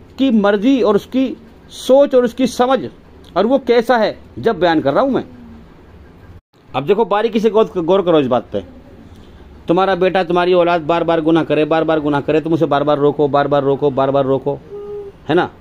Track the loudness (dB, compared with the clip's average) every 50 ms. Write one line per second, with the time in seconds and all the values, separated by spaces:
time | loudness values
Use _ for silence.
0 | -20 -20 -6 -2 -2 2 2 2 2 2 0 2 2 2 2 2 2 0 0 0
1 | -2 -4 -4 -4 -2 -2 -6 -10 -16 -20 -20 -20 -20 -20 -20 -16 0 2 4 4
2 | 4 4 4 2 2 2 -2 -2 -2 -2 0 0 0 0 0 -2 -2 -8 -14 -16
3 | -20 -20 -20 -20 -20 -8 -2 -2 0 0 0 -2 0 2 0 0 2 2 0 0
4 | 0 -2 -4 -8 -14 -20 -16 -4 -4 -4 -2 0 0 2 2 2 0 0 0 0
5 | 0 0 -2 -4 -6 -6 -16 -20 -20 -20 -20 -20 -20 -20 -20 -20 -20 -20 -20 -20
6 | -20 -20 -20 -20 -20 -20 -20 -20 _ _ _ _ _ _ -8 -8 0 0 0 0
7 | 2 0 0 0 0 0 -2 0 0 2 2 2 0 0 -2 -6 -2 0 0 0
8 | 2 2 2 2 2 2 -2 -2 -4 -4 -10 -10 -10 -10 -18 -20 -20 -20 -20 -20
9 | -20 -20 -20 -20 -20 -20 -20 -20 -20 -20 -20 -20 -6 -2 0 0 2 0 0 0
10 | 0 0 0 0 -2 0 0 0 2 2 2 2 2 2 0 -2 -2 -2 -2 -2
11 | 0 0 -2 0 0 2 0 0 0 0 0 0 0 0 0 0 0 0 -2 -2
12 | -2 -2 -2 -2 -2 0 -2 -2 0 0 -2 0 0 0 0 0 0 0 0 2
13 | 2 0 2 0 -2 0 0 0 0 2 0 0 0 0 -2 0 0 -2 0 0
14 | -2 0 0 0 0 0 -2 -2 -2 -6 -8 -8 -12 -16 -16 -14 -14 -12 -12 -12
15 | -14 -16 -18 -20 -6 -2 0 0 0 -2 -6 -16